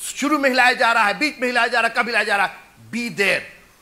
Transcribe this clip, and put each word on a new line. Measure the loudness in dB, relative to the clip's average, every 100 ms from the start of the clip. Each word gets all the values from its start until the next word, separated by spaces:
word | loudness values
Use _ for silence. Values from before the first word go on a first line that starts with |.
शुरू | -14 -6 -2 0
में | 2
हिलाया | 4 2
जा | 4 2
रहा | 2
है, | 2 0
बीच | -4 -2
में | -2
हिलाया | 0 0
जा | 0
रहा | 0
है, | 0
कब | -2
हिलाया | -2
जा | 0 0
रहा | -2
है। | -4 -20 _ -12
Be | -8 -6
there | -2 0 0 -4 -16 -20 _